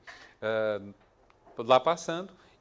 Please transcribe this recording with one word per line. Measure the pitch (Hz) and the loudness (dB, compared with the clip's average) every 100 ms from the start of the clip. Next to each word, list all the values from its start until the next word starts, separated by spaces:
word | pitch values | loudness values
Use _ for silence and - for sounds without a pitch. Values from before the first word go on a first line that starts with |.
| - - - - | -20 -20 -20 -8
eh, | 110 110 107 104 101 101 _ _ _ _ - - | -4 -2 -2 -4 -8 -20 _ _ _ _ -16 -4
lá | 117 131 | 4 4
passando, | 160 170 - 165 190 - - _ | 4 -2 -4 -8 -10 -18 -20 _